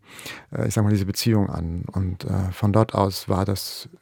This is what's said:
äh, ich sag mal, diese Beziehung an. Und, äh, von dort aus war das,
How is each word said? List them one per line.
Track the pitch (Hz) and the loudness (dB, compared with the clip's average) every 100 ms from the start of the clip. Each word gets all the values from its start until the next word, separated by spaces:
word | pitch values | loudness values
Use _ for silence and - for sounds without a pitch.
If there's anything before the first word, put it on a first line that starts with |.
| - - - - - | -8 -18 -16 -16 -10
äh, | - 107 | -4 -2
ich | |
sag | 110 | 2
mal, | 104 | 4
diese | 104 95 | 2 0
Beziehung | - 117 107 98 | 0 2 2 2
an. | - 82 87 - | -2 -4 -6 -4
Und, | 92 95 92 - | -2 -2 -4 -2
äh, | 98 95 | -2 -2
von | - 104 | 0 4
dort | 107 113 | 6 4
aus | 104 98 - - | 4 0 0 -2
war | 95 98 | 0 0
das, | 95 - - - - | -2 -6 -12 -16 -16